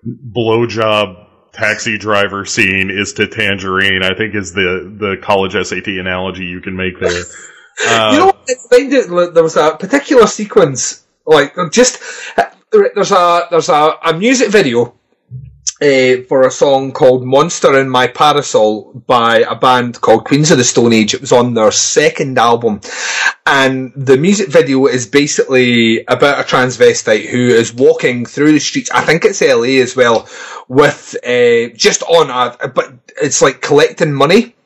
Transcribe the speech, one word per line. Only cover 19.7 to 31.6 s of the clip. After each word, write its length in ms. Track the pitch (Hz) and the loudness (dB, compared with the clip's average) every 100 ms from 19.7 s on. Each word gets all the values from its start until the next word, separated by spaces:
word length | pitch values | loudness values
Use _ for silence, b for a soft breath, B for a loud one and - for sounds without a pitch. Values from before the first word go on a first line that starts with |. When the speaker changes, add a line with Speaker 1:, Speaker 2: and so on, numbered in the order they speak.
| 127 120 117 | 2 0 -4
Speaker 2:
called 240 | - 143 | 2 2
Queens 260 | - 143 156 | 2 0 2
of 80 | 151 | 2
the 60 | |
Stone 280 | 120 - 120 | 2 2 2
Age. 220 | 113 107 | 2 0
It 60 | - | -2
was 100 | 131 | 0
on 240 | 127 123 | 2 2
their 160 | 117 110 | 2 0
second 680 | - - - 151 - 151 127 | 0 -2 0 0 -2 -4 0
album. 440 | 117 117 117 101 B B B B B B - | 0 0 -2 -4 B B B B B B -2
And 460 | 139 135 131 131 | 0 0 -2 -8
the 220 | 143 131 131 | -10 2 2
music 320 | 165 202 180 | 4 0 2
video 380 | 143 139 135 135 | 2 2 2 0
is 180 | 127 120 | 0 -2
basically 1000 | 143 147 - 160 131 127 120 113 110 - | 0 0 -2 0 2 2 2 2 0 -2
about 320 | 123 143 135 | 0 2 0
a 20 | |
transvestite 840 | 127 139 127 117 120 117 - 107 95 | -2 0 0 2 2 2 0 -2 -2
who 200 | 123 123 | -2 2
is 260 | 117 113 | 2 0
walking 540 | 117 139 160 151 123 117 | 2 2 4 0 -2 -8
through 240 | - 147 | -2 2
the 80 | 151 | 2
streets, 320 | - 139 120 | 0 -6 -4
I 120 | 123 | -4
think 220 | - 160 | 0 0
it's 160 | - 101 | 0 0
L 240 | 151 123 | 0 2
A 140 | 117 131 | 2 0
as 160 | 120 | 0
well, 340 | - 120 110 - B B B B | 0 2 2 -2 B B B B
with, 480 | 127 156 - - - | 2 2 0 -12 -12
uh, 440 | 123 123 120 117 | -4 2 4 2